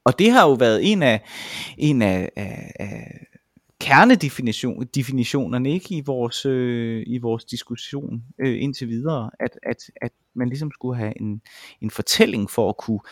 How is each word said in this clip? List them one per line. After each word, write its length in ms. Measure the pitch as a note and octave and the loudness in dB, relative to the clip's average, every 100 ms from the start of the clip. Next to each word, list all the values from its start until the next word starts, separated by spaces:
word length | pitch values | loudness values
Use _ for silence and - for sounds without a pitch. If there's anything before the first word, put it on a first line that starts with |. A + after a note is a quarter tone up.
Og 160 | - B2+ | 0 4
det 120 | G#3 | 6
har 120 | B3 F3 | 8 6
jo 60 | |
været 380 | B2+ B2 A2 F#3 | 6 4 4 2
en 120 | G#3+ | 2
af, 200 | C#3 A2 - - - - - - | 2 2 -2 -16 -14 -12 -14 -2
en 240 | D3+ C#3 | 2 4
af, 280 | G#2 F#2 F#2 - | 2 2 -4 -8
af, 360 | G2 - - - | -10 -12 -16 -12
af 460 | G2+ G#2 A#2 - - _ _ _ _ _ | -12 -12 -14 -20 -20 _ _ _ _ _
kernedefinition-, 1040 | - C#3+ A3 A#3+ D3 - B2 G#2+ B2+ - B2 D3 | 4 8 10 8 4 -4 -4 -2 -4 -6 -4 -2
definitionerne, 800 | B2+ C3+ A#2 C#3+ G#2+ B2 C3 | -2 0 0 0 -2 -2 -2
ikke, 220 | E3+ - E3+ | -2 -4 -8
i 60 | |
vores, 440 | C#3 B2+ A#2+ - C#3 | -4 -4 -4 -4 -2
øh, 580 | C3 B2 A#2+ A#2 A2+ A2 | 0 0 -2 -4 -6 -6
i 100 | B2 | -6
vores 280 | A#2 A2+ - | -2 -4 -6
diskussion, 800 | A#2+ - A#2+ - C#3+ C#3+ A#2 A#2+ - | -12 -10 -12 -10 -10 -8 -10 -12 -6
øh, 240 | C3+ A#2 | -4 -2
indtil 240 | C#3 C3+ A#2+ | -4 -6 -6
videre, 420 | A#2 D3 D3 A2+ - | -6 -4 -4 -6 -8
at, 200 | - - | -8 -8
at, 140 | - A#2 - - | -8 -8 -12 -10
at 100 | A#2 _ _ - | -10 _ _ -6
man 140 | B2 | -4
ligesom 220 | C3+ D3+ | -4 -8
skulle 260 | - B2 B2 | -8 -8 -4
have 240 | G#2+ - | -6 -6
en, 200 | G#2+ G#2 _ - - _ | -8 -8 _ -20 -20 _
en 100 | A2 | -10
fortælling 600 | - - - A3 A2+ G2+ | -6 -4 2 2 2 -4
for 180 | - G#2 | 0 -2
at 80 | - | -2
kunne 220 | - G#2+ - | -4 -6 -6